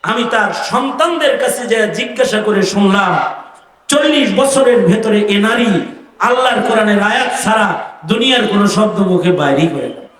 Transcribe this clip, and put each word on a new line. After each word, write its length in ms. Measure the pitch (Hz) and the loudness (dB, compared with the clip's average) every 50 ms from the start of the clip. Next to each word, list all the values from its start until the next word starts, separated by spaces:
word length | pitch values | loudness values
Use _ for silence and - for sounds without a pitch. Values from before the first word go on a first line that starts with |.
| - | -4
আমি 200 | 190 226 247 233 233 | -4 -2 -2 -2 0
তার 220 | 240 220 202 196 - | 0 0 0 -2 -4
সন্তানদের 840 | - - - 220 254 269 269 - - 320 349 339 320 302 269 247 - | -6 -6 -4 -4 -4 -4 -4 -2 0 0 0 0 0 0 0 0 0
কাছে 280 | 262 233 - 247 240 | -2 -2 -2 -4 -2
যে 280 | 208 226 226 214 202 160 | -2 0 0 0 -2 -2
জিজ্ঞাসা 460 | 226 247 240 - 254 247 - 220 214 | -6 -8 -6 -2 -2 0 0 0 -2
করে 220 | 208 214 196 196 190 | 0 0 0 0 0
শুনলাম, 560 | - - 202 202 190 190 202 196 180 165 - - - - - - - - - _ _ _ _ _ | 0 0 2 2 4 4 2 2 0 0 -2 -2 -4 -6 -10 -16 -20 -20 -20 _ _ _ _ _
চল্লিশ 420 | - 277 294 294 302 302 285 254 202 190 | 0 0 2 2 2 2 2 0 2 2
বছরের 520 | 185 277 269 - 269 269 247 240 220 190 | 0 0 2 2 2 4 4 4 4 4
ভেতরে 320 | 165 202 220 220 220 208 208 | 2 2 2 2 0 2 2
এ 200 | 208 208 202 202 | 2 2 2 2
নারী 280 | 208 220 233 240 240 226 190 156 127 - - - - - _ - | 2 0 2 0 2 2 0 0 -2 -6 -14 -20 -20 -20 _ -2
আল্লাহর 420 | 185 233 247 254 254 - 226 214 - | 0 0 0 2 0 0 0 0 -2
কোরআনের 360 | - - 220 214 214 208 202 196 | 0 0 0 2 2 0 0 0
আয়াত 400 | 214 233 254 254 - - - - | 0 0 -2 -2 -2 -4 -2 0
ছাড়া 480 | 208 220 226 208 185 165 - - - - - - | 0 2 2 0 0 -2 -6 -8 -12 -16 -16 -4
দুনিয়ার 420 | 160 220 240 233 262 254 240 208 | -4 -2 0 2 2 2 2 0
কোনো 200 | 208 202 202 208 | 0 0 2 2
শব্দ 320 | 196 - 208 214 202 175 196 | 2 2 2 0 0 0 0
মুখে 320 | 196 180 180 170 - 180 | 0 2 0 2 2 0
বাইরেই 360 | 160 147 147 139 139 139 160 | 0 0 0 0 2 2 0
করে 220 | 165 147 135 123 120 | 0 -2 -4 -6 -8
না। 140 | - - - - _ | -10 -12 -20 -20 _